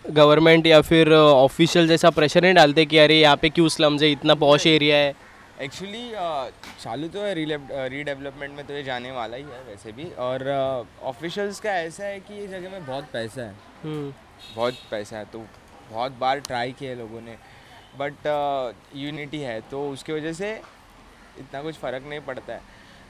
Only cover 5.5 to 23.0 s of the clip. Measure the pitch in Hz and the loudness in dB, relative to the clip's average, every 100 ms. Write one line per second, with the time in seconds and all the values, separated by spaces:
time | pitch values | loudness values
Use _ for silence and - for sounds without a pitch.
5.5 | - 135 - 190 214 240 214 170 151 127 | -16 -14 -14 -16 -14 -14 -10 -8 -8 -10
6.5 | - - - 123 120 165 180 202 180 156 | -12 -20 -18 -12 -10 -10 -8 -6 -6 -6
7.5 | 151 135 139 131 135 147 139 139 139 143 | -8 -10 -10 -8 -10 -10 -10 -12 -14 -14
8.5 | 143 143 143 135 123 123 131 110 120 147 | -14 -14 -12 -10 -10 -10 -12 -12 -12 -16
9.5 | 123 127 101 113 107 143 - 123 131 131 | -18 -20 -20 -18 -16 -16 -10 -8 -6 -6
10.5 | 139 135 131 110 - 123 131 165 202 202 | -4 -4 -6 -10 -14 -14 -10 -10 -8 -8
11.5 | 196 214 190 165 156 202 196 190 208 202 | -8 -6 -6 -6 -10 -12 -12 -16 -16 -14
12.5 | 190 180 196 139 131 143 123 113 131 113 | -14 -14 -14 -12 -12 -10 -10 -10 -12 -14
13.5 | 101 - - 156 151 143 139 _ _ - | -16 -20 -18 -12 -10 -12 -14 _ _ -16
14.5 | 113 120 127 - 110 104 110 104 113 110 | -6 -6 -6 -10 -12 -10 -14 -14 -16 -18
15.5 | - _ - - 110 127 123 131 139 135 | -20 _ -20 -16 -10 -8 -4 -4 -4 -6
16.5 | 123 123 131 139 123 113 113 117 113 - | -8 -8 -10 -12 -12 -14 -16 -18 -20 -20
17.5 | - - - - 131 143 139 151 147 143 | -20 -20 -20 -20 -10 -10 -8 -6 -4 -4
18.5 | 139 127 101 _ 139 143 151 147 151 135 | -4 -6 -10 _ -14 -12 -12 -12 -10 -8
19.5 | 113 110 139 143 139 - 156 151 165 202 | -10 -10 -10 -8 -10 -10 -8 -8 -8 -10
20.5 | 220 - _ _ _ - _ _ - 131 | -10 -16 _ _ _ -20 _ _ -20 -16
21.5 | 135 156 151 147 127 143 147 143 127 - | -14 -12 -10 -10 -10 -10 -14 -12 -12 -12
22.5 | 110 - - - - | -16 -18 -20 -20 -20